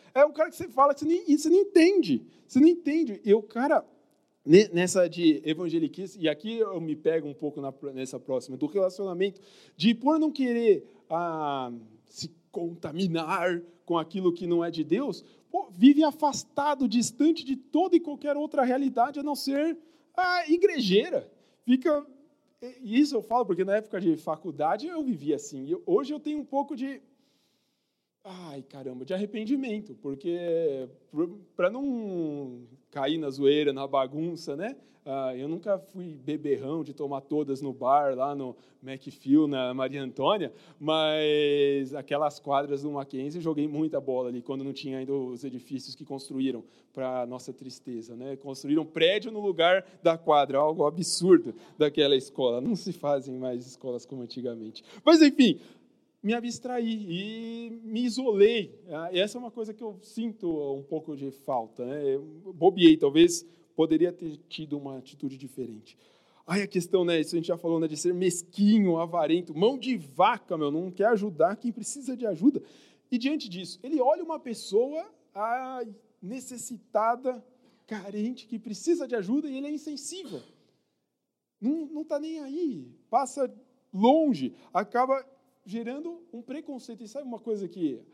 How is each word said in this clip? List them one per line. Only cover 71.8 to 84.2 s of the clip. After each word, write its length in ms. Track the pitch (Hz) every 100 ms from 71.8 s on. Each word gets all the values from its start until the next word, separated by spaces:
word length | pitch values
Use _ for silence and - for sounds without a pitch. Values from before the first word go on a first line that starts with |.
| 208 285 254 247
de 100 | 226
ajuda. 340 | 156 247 - - - _ _ _
E 60 | 247
diante 320 | 262 311 214
disso, 300 | 180 175 -
ele 180 | 254 302
olha 220 | 247 311
uma 160 | 330 311
pessoa, 680 | 285 220 - 202 262 311 403 _ _
ai, 640 | 196 220 247 262 262 233 196 _ _
necessitada, 1200 | 180 254 247 240 - 233 _ 208 220 240 262 254 - _ _ _ -
carente, 600 | 214 190 208 220 254 -
que 120 | 226
precisa 480 | 247 202 302 339 269
de 80 |
ajuda 340 | 233 180 277 302
e 80 | 262
ele 120 | 285
é 20 |
insensível. 720 | 302 311 285 - 359 285 151 - _ _ _ _ _ _ _ _ _ _ _
Não, 260 | 220 320 294
não 180 | 302
tá 140 | 311 285
nem 220 | 311 320
aí, 500 | 277 302 330 180 123 - _
passa 440 | 240 262 285 254 - _ _ _
longe, 600 | 185 226 311